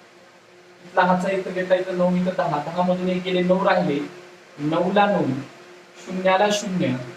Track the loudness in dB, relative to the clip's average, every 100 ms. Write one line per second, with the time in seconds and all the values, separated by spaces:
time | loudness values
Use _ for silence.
0 | -20 -20 -20 -20 -20 -20 -20 -20 -4 0
1 | 2 2 0 -4 -4 -6 0 0 0 0
2 | 2 2 0 0 -2 -2 -2 -2 0 0
3 | 0 -2 0 0 2 2 4 2 2 -2
4 | -4 -12 -20 -20 -20 -8 -2 0 2 2
5 | 2 2 0 -4 -8 -18 -20 -20 -20 -20
6 | -10 -2 2 4 2 0 -2 -2 -2 -2
7 | -6